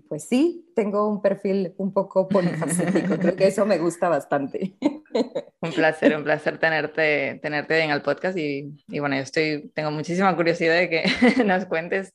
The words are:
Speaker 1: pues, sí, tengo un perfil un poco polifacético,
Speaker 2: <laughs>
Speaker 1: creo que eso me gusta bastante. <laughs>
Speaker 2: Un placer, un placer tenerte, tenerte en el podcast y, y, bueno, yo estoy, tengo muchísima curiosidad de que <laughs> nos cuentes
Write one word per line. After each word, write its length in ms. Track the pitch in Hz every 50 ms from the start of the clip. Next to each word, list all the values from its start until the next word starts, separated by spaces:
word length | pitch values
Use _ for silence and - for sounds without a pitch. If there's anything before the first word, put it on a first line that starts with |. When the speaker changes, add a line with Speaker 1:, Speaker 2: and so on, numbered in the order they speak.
| _
Speaker 1:
pues, 160 | - 156 151 -
sí, 480 | - 240 254 320 349 - - - _ -
tengo 340 | 226 196 208 196 208 208 214
un 120 | 208 196
perfil 520 | - 196 196 196 - 196 190 196 185 165 -
un 140 | - 196 190
poco 380 | - 196 190 196 - 190 185 190
polifacético, 880 | 202 190 180 175 160 156 165 139 165 180 165 175 - 165 170 190 175
Speaker 2:
<laughs> 20 | 165
Speaker 1:
creo 160 | 180 175 185
que 120 | - 190
eso 180 | 202 196 220 196
me 140 | 214 190 156
gusta 280 | 170 170 165 - 190
bastante. 680 | 175 156 143 - - 147 139 139 - - - 196 185 - -
<laughs> 800 | - 285 285 - _ _ - 220 - - - 156 - - _ -
Speaker 2:
Un 100 | 175 165
placer, 440 | 151 156 160 156 156 - 156 147 151
un 80 | 151 139
placer 320 | 147 151 147 - 165 -
tenerte, 840 | - 165 160 160 151 151 151 - 160 156 151 147 143 139 123 139 -
tenerte 380 | - 151 151 147 - - 160 160
en 120 | 160 151
el 100 | 147 139
podcast 360 | - 143 143 - - 185 190
y, 460 | 175 151 143 143 139 147 143 147 - _
y, 120 | - - 147
bueno, 160 | 143 139 135
yo 60 | 135
estoy, 500 | 135 - - 160 156 156 151 143 - - -
tengo 180 | 156 156 151
muchísima 440 | 151 156 147 170 170 185 196 190 170
curiosidad 400 | 160 170 170 165 - 170 160 165
de 120 | 175 180 165
que 140 | 165 156 -
<laughs> 420 | 185 - - 247 233 - 262 226
nos 200 | 196 185 185 196
cuentes 480 | - 165 160 170 175 196 190 190 190